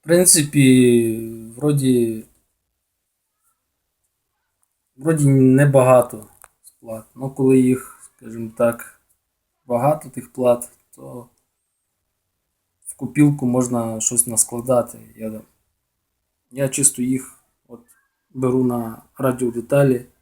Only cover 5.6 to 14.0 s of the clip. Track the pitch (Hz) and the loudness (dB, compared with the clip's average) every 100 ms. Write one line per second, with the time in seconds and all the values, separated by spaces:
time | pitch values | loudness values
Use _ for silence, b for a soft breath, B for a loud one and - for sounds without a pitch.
5.6 | 143 135 127 127 120 110 - _ - _ | 4 4 6 4 2 -8 -20 _ -20 _
6.6 | - _ 117 110 - - 131 135 131 131 | -20 _ -18 -18 -18 -14 -14 -2 2 4
7.6 | 127 127 - - - _ 113 113 113 110 | 4 0 -4 -20 -20 _ -18 -14 -14 -2
8.6 | 120 117 - _ _ _ _ _ _ _ | -2 -2 -14 _ _ _ _ _ _ _
9.6 | _ 120 139 151 127 127 117 - 123 120 | _ -2 -2 -2 -8 -18 -16 -4 0 0
10.6 | - _ _ _ 135 127 117 _ _ _ | -4 _ _ _ -20 -20 -20 _ _ _
11.6 | _ _ _ _ _ _ _ _ _ _ | _ _ _ _ _ _ _ _ _ _
12.6 | _ _ - - 127 - 147 143 127 127 | _ _ -20 -14 -8 2 2 2 -2 -2
13.6 | 123 123 113 110 | -2 -4 -4 -6